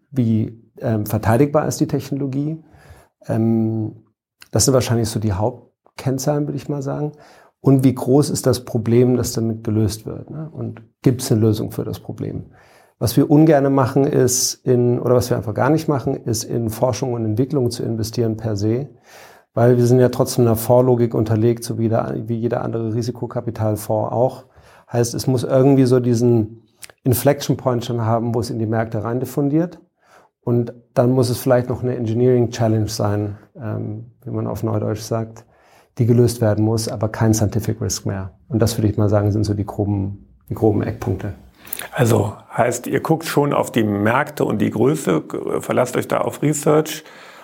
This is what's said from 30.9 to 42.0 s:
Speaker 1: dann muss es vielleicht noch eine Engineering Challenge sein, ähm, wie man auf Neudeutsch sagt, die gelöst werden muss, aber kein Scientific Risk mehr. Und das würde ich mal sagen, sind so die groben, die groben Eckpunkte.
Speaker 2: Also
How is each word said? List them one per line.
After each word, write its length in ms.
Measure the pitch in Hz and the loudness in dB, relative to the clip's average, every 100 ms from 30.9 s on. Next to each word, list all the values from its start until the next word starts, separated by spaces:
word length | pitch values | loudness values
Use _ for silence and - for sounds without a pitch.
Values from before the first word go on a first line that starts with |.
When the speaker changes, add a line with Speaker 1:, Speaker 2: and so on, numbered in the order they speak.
Speaker 1:
dann 180 | - 123 | 0 2
muss 180 | 131 123 | 4 2
es 80 | 117 | 0
vielleicht 300 | 135 123 123 | 2 2 2
noch 160 | 120 | -4
eine 100 | 123 | -4
Engineering 560 | 127 113 110 127 123 117 | -4 -2 2 4 4 2
Challenge 380 | 117 113 110 104 | 0 0 0 -2
sein, 480 | - 107 104 104 101 _ 185 | -2 -2 -2 -4 -8 _ -14
ähm, 540 | 110 107 107 110 117 _ | -10 -8 -8 -10 -14 _
wie 60 | 120 | -10
man 180 | 110 113 | -6 -6
auf 160 | 117 | -4
Neudeutsch 380 | 113 107 110 110 | -2 -2 -2 -6
sagt, 420 | - 113 113 113 - _ _ _ _ - | -4 -6 -6 -12 -20 _ _ _ _ -2
die 80 | 117 | 2
gelöst 340 | 120 120 113 | 6 4 4
werden 240 | 110 104 | 0 2
muss, 240 | 107 113 113 | 2 0 -4
aber 220 | 117 107 | -4 -4
kein 220 | - 113 | 0 2
Scientific 480 | 110 104 110 104 104 | 4 2 -2 -4 -4
Risk 260 | 104 - 107 | -4 -6 -6
mehr. 260 | 98 95 - - | -8 -10 -14 -4
Und 120 | 113 | 0
das 160 | 113 - | 0 2
würde 120 | 110 | 0
ich 80 | 107 | 2
mal 120 | 104 | 2
sagen, 220 | 104 101 | 2 2
sind 140 | 101 | 0
so 100 | 104 | 0
die 100 | 101 | -2
groben, 640 | 98 - 101 101 98 101 - _ - | -4 -4 -2 -2 -4 -8 -18 _ -12
die 60 | |
groben 280 | - 113 107 | 0 2 2
Eckpunkte. 520 | 101 - - 98 107 85 - _ - - - | -2 -6 -6 -6 -6 -10 -18 _ -12 -12 -8
Speaker 2:
Also 400 | - | 0